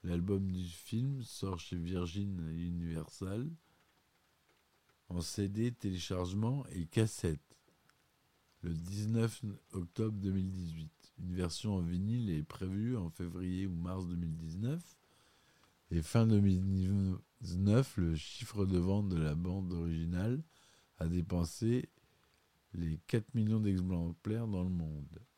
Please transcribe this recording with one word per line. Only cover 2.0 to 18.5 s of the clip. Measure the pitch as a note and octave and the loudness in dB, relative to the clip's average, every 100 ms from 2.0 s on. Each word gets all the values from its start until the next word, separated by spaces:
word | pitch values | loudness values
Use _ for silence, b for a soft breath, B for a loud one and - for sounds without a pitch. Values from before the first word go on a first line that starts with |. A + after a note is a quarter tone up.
| F2 F#2 G2+ F#2+ D#2+ | -2 -2 -4 -4 -4
Universal | D#2+ F2 E2+ E2+ D#2+ D2+ - F#2 G#2 C#3+ E3 b b b b _ _ _ _ _ _ _ _ _ _ _ | -4 -2 -2 -4 -4 -8 -8 -6 -4 -6 -8 b b b b _ _ _ _ _ _ _ _ _ _ _
en | F2 | -4
C | E2 - G2+ | -4 -2 -2
D, | G#2 A#2 | 0 -2
téléchargement | A#2+ G2+ F#2 - F#2 F2+ G2 A2+ C#3 C3 | -2 -4 -4 -4 -2 -2 0 0 -2 -4
et | F#2 D#2+ | -6 0
cassette. | - A2 - F2 D2+ _ - _ _ _ _ _ _ _ _ _ _ | 2 2 2 -2 -2 _ -20 _ _ _ _ _ _ _ _ _ _
Le | F2 | -6
dix-neuf | E2 E2+ G2+ G#2 A#2 A2+ - G#2+ F#2+ _ | -4 -4 -4 0 2 2 0 -8 -8 _
octobre | F#2+ F2 - A2 G#2 | -8 -6 -2 0 0
deux | F#2+ | 0
mille | F#2+ F#2 | 2 0
dix-huit. | F#2+ F2 D#2+ D#2 _ - - | -2 -4 -6 -10 _ -20 -10
Une | F2+ | -6
version | F2+ F2+ - G#2+ F#2+ | -2 -2 -2 -2 0
en | |
vinyle | E2+ F2 G2 A#2+ A2 | 0 0 0 0 0
est | D#2+ | 0
prévue | D2+ - F#2 F#2+ A2+ B2 | -2 -6 -4 -2 -2 -2
en | E2+ | -4
février | - F2 F2 F2+ F2+ G2 | -6 -8 -4 -2 -2 -2
ou | |
mars | E2+ F2 F#2 F2+ | -2 -4 -4 -4
deux | F2 | -2
mille | E2+ D#2+ | -2 -4
dix-neuf. | E2 E2+ A2+ D#3+ - - b b b b b b b b _ | -6 -4 -2 -4 -8 -20 b b b b b b b b _
Et | E2+ | 0
fin | D#2 A#2 A2+ | 4 6 8
deux | G#2+ | 8
mille | G2+ F#2 G2 F#2+ F#2 G2+ F#2+ F#2 - _ | 8 6 4 2 4 4 2 0 -6 _
dix-neuf, | F2+ F2+ G2+ A2+ C3+ - | -6 2 6 6 4 0
le | E2+ | 2
chiffre | D#2+ - - A#2 | 0 -2 -12 -8